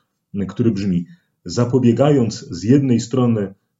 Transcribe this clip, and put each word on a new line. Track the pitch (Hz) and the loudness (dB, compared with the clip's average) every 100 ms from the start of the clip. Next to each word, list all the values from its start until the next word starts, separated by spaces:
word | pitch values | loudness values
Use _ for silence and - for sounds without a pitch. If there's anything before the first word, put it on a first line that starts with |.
| _ _ _ 98 | _ _ _ -8
y, | 92 | -6
który | - 113 | -2 -2
brzmi: | 98 101 87 85 - _ _ | 0 0 -2 -4 -12 _ _
„Zapobiegając | 90 85 120 127 117 117 143 143 107 - - | -8 -4 0 2 2 4 4 2 0 -4 -12
z | 87 | -6
jednej | 101 143 135 113 | 2 2 4 0
strony | - 131 120 110 95 - _ | 0 -2 0 0 -4 -10 _